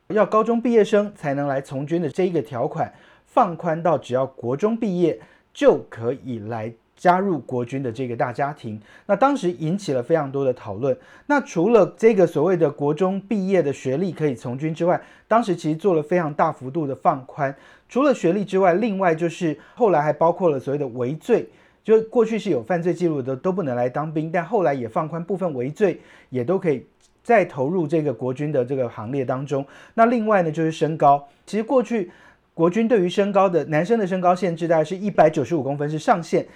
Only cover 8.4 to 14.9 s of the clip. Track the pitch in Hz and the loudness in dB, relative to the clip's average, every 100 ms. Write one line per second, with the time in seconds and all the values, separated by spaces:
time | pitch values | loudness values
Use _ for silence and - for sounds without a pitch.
8.4 | 139 151 113 107 - - - 196 269 277 | -4 -6 -12 -12 -16 -10 -2 2 2 2
9.4 | 175 175 156 196 - 127 120 160 139 139 | -4 -2 -4 -4 -2 -2 0 0 0 -2
10.4 | 135 123 107 98 135 127 - - - 285 | -2 -2 -6 -4 -2 -2 -6 -12 -2 -2
11.4 | - 165 196 233 208 - 226 196 170 151 | -2 0 2 2 0 2 2 4 2 2
12.4 | 170 170 147 - 143 156 185 196 - 214 | 0 2 0 -2 -4 0 -2 -2 -4 -4
13.4 | 185 185 143 127 131 139 190 147 151 - | 0 0 0 -2 -4 -2 -4 -2 -4 -4
14.4 | 127 123 160 160 170 | -8 -6 -6 -2 0